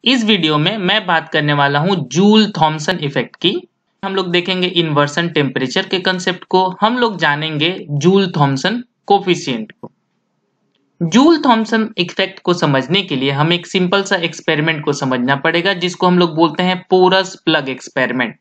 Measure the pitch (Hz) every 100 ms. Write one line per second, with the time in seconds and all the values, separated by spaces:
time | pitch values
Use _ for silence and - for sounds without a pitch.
0 | 233 262 214 208 160 151 160 220 180 214
1 | 180 165 160 160 147 147 139 143 156 190
2 | 127 135 202 220 208 160 156 156 151 180
3 | 147 143 117 - 170 240 - _ _ _
4 | 196 190 185 175 175 185 180 180 165 147
5 | 143 147 170 156 135 127 131 262 - 185
6 | 185 185 180 180 - 185 185 180 214 247
7 | 240 185 160 143 156 151 160 190 175 147
8 | 160 196 185 175 143 135 185 233 - _
9 | - 202 185 165 - 120 107 - - _
10 | _ _ _ _ _ _ _ _ _ _
11 | 170 196 294 320 302 226 220 226 220 -
12 | 175 - 190 - - 175 156 139 127 185
13 | 180 135 135 139 156 175 170 190 180 196
14 | 196 196 170 160 - 156 156 156 151 143
15 | 135 127 123 139 160 165 180 185 180 175
16 | 180 180 175 156 165 151 180 180 - 185
17 | 185 190 185 - - 156 135 127 - -
18 | 123 120 117 -